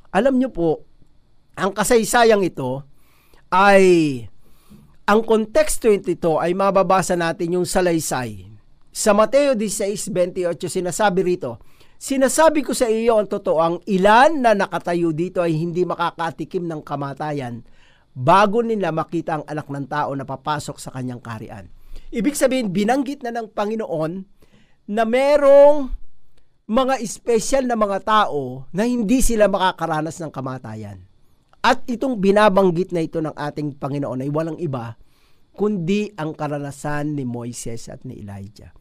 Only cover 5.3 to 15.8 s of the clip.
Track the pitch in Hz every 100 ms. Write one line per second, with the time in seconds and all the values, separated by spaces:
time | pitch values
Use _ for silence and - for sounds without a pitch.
5.3 | 226 214 - 196 - 233 202 - 165 170
6.3 | 156 170 185 196 190 185 190 180 180 165
7.3 | 160 170 180 170 196 180 165 - 143 120
8.3 | 101 95 110 _ _ - - 214 202 214
9.3 | 269 285 240 214 - 202 208 - 180 180
10.3 | 185 175 165 175 185 180 170 214 185 190
11.3 | 180 131 113 - - - - - 269 262
12.3 | 302 320 302 - 254 240 220 233 220 202
13.3 | 202 202 156 165 170 - 190 196 220 294
14.3 | 311 240 202 190 170 180 175 170 151 180
15.3 | 185 170 156 170 165